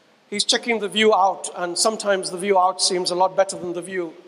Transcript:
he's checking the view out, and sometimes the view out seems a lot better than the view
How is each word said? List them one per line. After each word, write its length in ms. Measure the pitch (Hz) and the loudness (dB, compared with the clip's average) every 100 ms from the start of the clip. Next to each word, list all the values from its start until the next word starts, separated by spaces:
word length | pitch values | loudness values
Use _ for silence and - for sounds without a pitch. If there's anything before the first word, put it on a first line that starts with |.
| _ _ _ | _ _ _
he's 120 | 208 | -6
checking 360 | - 233 240 220 | -2 -2 0 -2
the 100 | 196 | -2
view 240 | 185 214 | 4 4
out, 360 | 202 190 175 - - | 6 4 0 -8 -6
and 220 | 175 175 | -6 0
sometimes 540 | 220 220 202 190 180 | 0 0 0 -2 -2
the 60 | 180 | -6
view 220 | 202 190 | 2 4
out 220 | 180 190 | 4 2
seems 300 | - 180 175 | -2 0 -2
a 40 | 180 | 0
lot 220 | 185 170 | 2 2
better 180 | 190 170 | 0 -2
than 180 | 175 | -8
the 80 | 170 | -8
view 300 | 175 185 170 - | -6 -6 -6 -10